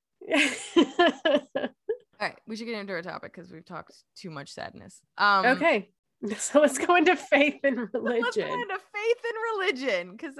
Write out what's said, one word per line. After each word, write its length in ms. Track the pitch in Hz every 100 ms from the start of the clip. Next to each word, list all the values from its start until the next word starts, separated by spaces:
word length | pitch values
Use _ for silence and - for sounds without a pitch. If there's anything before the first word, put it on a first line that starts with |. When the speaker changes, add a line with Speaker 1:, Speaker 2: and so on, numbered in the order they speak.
| _ _
Speaker 1:
<laughs> 1500 | - 311 294 247 - - 294 - 349 - - 285 - - 262 - - 480 _ _
Speaker 2:
All 100 | 202
right, 100 | - -
we 80 | 214
should 100 | 233
get 120 | 220
into 140 | 196
our 80 | 180
topic 300 | 175 160 -
'cause 180 | - 180
we've 140 | 170
talked 400 | - 165 - - _
too 160 | - 185
much 220 | 156 143
sadness. 500 | - 160 - - - _ -
Um, 520 | 202 196 220 269 330
Speaker 1:
Okay. 240 | 247 190 _ _ _
<laughs> 140 | 208 208
So 240 | - 285
let's 160 | 302 269
go 180 | 320 359
into 200 | 320 349
faith 440 | - 277 294 -
and 140 | 277 247
Speaker 2:
<laughs> 420 | 226 240 226 466
let's 160 | 480 320
go 100 | 160
Speaker 1:
religion. 200 | 494 453
Speaker 2:
into 100 | 381
faith 460 | - 415 453 466
and 120 | 466 440 453 427
religion, 600 | 370 254 269 185 180 202
'cause 160 | 311 277